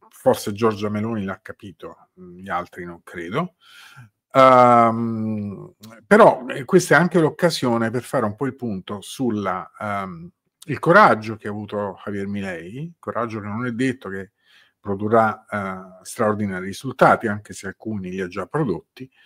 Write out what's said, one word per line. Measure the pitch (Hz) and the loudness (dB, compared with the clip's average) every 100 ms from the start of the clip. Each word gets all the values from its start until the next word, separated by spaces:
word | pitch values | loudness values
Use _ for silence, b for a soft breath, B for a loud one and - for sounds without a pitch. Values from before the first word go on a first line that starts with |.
| _ | _
forse | - 131 113 - | -2 0 0 -2
Giorgia | 101 113 101 104 | 0 0 0 -4
Meloni | 104 113 113 | -4 -4 -6
l'ha | 95 92 | -8 -10
capito, | - - 101 82 85 - _ | -14 -18 -18 -18 -20 -20 _
gli | _ 180 175 190 | _ -20 -18 -8
altri | 175 180 - | -8 -8 -14
non | 175 170 | -14 -16
credo. | - 190 170 120 180 _ B B B B 117 _ _ | -16 -14 -8 -6 -6 _ B B B B -20 _ _
Ehm, | 135 131 127 123 120 117 113 117 113 110 110 101 101 101 _ 110 113 - | 6 8 10 8 8 6 2 -4 -4 -4 -4 -6 -10 -16 _ -20 -12 2
però, | 214 185 - 120 | 6 6 6 -4
eh, | 143 | -8
questa | 127 185 - 147 | 2 2 4 4
è | |
anche | 175 180 | 4 2
l'occasione | 151 - 175 156 131 117 113 | 0 0 -2 0 -2 0 -2
per | 120 | -4
fare | - 143 | -4 -2
un | 107 | -2
po' | 101 135 | -4 -8
il | - | -6
punto | 120 95 - 101 | -8 -10 -10 -14
sulla, | - - 127 104 98 90 - - | -14 -6 -4 -2 -4 -6 -10 -10
ehm, | 104 101 95 170 175 _ _ _ - | -8 -6 -8 -12 -18 _ _ _ -10
il | 131 | -4
coraggio | 160 196 190 110 110 107 | 4 6 6 4 -2 -10
che | 107 | -10
ha | |
avuto | 104 101 104 101 87 | -10 -8 -6 -6 -8
Javier | - 101 98 | -10 -8 -6
Milei, | 101 95 85 85 120 170 - | -6 -8 -10 -12 -14 -14 -14
coraggio | - 110 117 110 | -10 -6 -6 -8
che | 104 | -8
non | 107 123 | -6 -6
è | |
detto | 113 131 123 98 | -4 -4 -4 -10
che | 95 95 _ b b b b | -12 -14 _ b b b b
produrrà, | 104 98 104 113 110 104 - | -8 -6 2 4 4 0 -8
eh, | 104 95 92 92 92 | -8 -6 -10 -14 -20
straordinari | - - 110 104 104 92 95 | -14 -2 0 0 -4 -6 -8
risultati, | 95 135 - 165 98 113 | -10 -8 4 6 6 0
anche | 104 - | -6 -8
se | 95 98 | -14 -14
alcuni | - 110 107 90 | -12 -10 -8 -8
li | 95 | -8
ha | 92 | -8
già | 98 90 | -8 -6
prodotti, | 147 135 80 - - 131 B | -4 -2 -4 -8 -20 -20 B